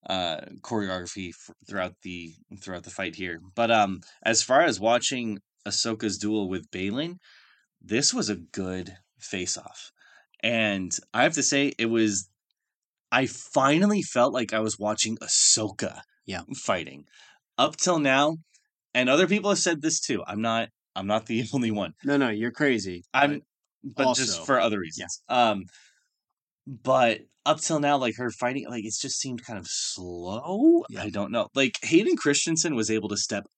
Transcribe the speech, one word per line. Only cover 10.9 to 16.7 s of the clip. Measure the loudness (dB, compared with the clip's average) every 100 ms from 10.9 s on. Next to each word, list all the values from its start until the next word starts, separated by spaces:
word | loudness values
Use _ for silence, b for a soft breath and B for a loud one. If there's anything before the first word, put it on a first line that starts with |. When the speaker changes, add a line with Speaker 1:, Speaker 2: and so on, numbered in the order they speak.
| -6 -6
Speaker 1:
I | 2
have | 2
to | 2
say, | 0 2 0 0
it | 0
was, | 4 4 2 -6 _ _ _ _ _ _ _ _
I | 0 0
finally | -4 -2 2 4 6 4 2
felt | 0 4 4
like | 4 -2
I | -2
was | -2 -2
watching | -4 -2 -2 -4
Ahsoka | 0 2 4 4 0 -4 -8 -8 -20 _ -12
Speaker 2:
Yeah. | -10 -10 -10
Speaker 1:
fighting. | -2